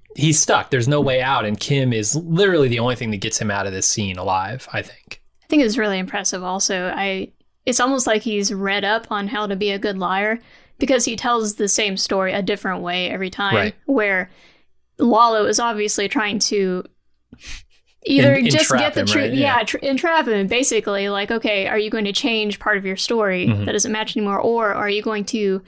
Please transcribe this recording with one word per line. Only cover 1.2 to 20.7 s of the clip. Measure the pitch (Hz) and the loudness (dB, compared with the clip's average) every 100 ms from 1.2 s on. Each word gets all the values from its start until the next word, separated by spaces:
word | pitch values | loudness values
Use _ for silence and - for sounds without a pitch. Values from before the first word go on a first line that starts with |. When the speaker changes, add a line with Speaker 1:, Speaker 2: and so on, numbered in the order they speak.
Speaker 1:
out, | 127 131 107 | 2 0 0
and | 104 | -2
Kim | - 143 127 | 0 2 2
is | 113 104 147 | 0 -2 -4
literally | 170 165 202 170 131 | 0 2 4 4 4
the | 117 | 2
only | 120 120 | 0 -2
thing | 113 | -4
that | 104 | -4
gets | 110 - | -4 -2
him | 110 | -2
out | 101 98 | -2 -4
of | |
this | 92 - | -2 -2
scene | - 98 90 | -2 -2 -2
alive, | 95 92 95 127 - | 0 0 -2 -8 -8
I | 110 | -8
think. | - - - - _ _ | -8 -14 -20 -20 _ _
Speaker 2:
I | - | 0
think | 302 | 2
it's | 233 233 | 2 2
really | 214 190 | 0 -2
impressive | 185 202 185 190 | -4 -4 -4 -4
also. | 180 190 - 190 180 - | -4 -2 -2 -2 -4 -2
I, | 196 190 196 _ _ _ - | -2 -4 -8 _ _ _ -2
it's | 247 | 0
almost | 254 269 233 | 2 2 0
like | 214 | 0
he's | 226 208 202 | 0 -2 -2
read | 196 196 202 202 | -2 -2 0 0
up | 220 220 | -2 -2
on | 208 202 | -6 -4
how | 208 208 | -4 -4
to | 196 | -2
be | 208 | -2
a | 196 | -2
good | 208 190 | -4 -2
liar | 180 190 208 226 - - - - | -2 0 -2 -4 -8 -20 -20 -4
because | 247 254 240 | 2 2 0
he | 226 | -2
tells | 247 240 214 - | 0 0 0 -2
the | 202 | 0
same | - 208 196 | 0 0 -2
story | - 196 190 | -2 0 0
a | 196 | -2
different | 196 202 202 180 | -2 -2 -4 -4
way | 175 180 180 | -4 -4 -4
every | 190 190 | -4 -6
time, | - 202 202 | -4 0 0
Speaker 1:
Right. | 208 - - | 0 -4 -2
Speaker 2:
where | 269 208 185 185 - - _ _ _ _ - | 2 2 0 -4 -12 -20 _ _ _ _ 0
Lalo | 233 220 233 220 - | 4 6 6 4 2
is | 214 | 2
obviously | 233 214 208 214 196 | 0 -2 -2 -2 -2
trying | 247 208 202 | -2 -2 -2
to | - 208 185 180 - _ _ _ _ - - - - _ _ _ - | 0 0 0 -2 -6 _ _ _ _ -20 -14 -14 -16 _ _ _ 2
either | 277 277 277 | 6 6 6
Speaker 1:
En-, | 240 | 4
Speaker 2:
just | - 302 | 4 4
Speaker 1:
entrap | 269 | 2
Speaker 2:
get | 302 | 0
the | - | 0
Speaker 1:
him, | - | 0
Speaker 2:
truth, | 311 269 | 0 0
Speaker 1:
right? | |
Yeah. | 269 285 240 | 2 2 2
Speaker 2:
yeah, | |
tr-, | 220 - | 0 -2
entrap | 277 262 339 330 277 | -2 0 2 2 2
him, | 208 196 | 0 2
basically, | 233 269 | 0 2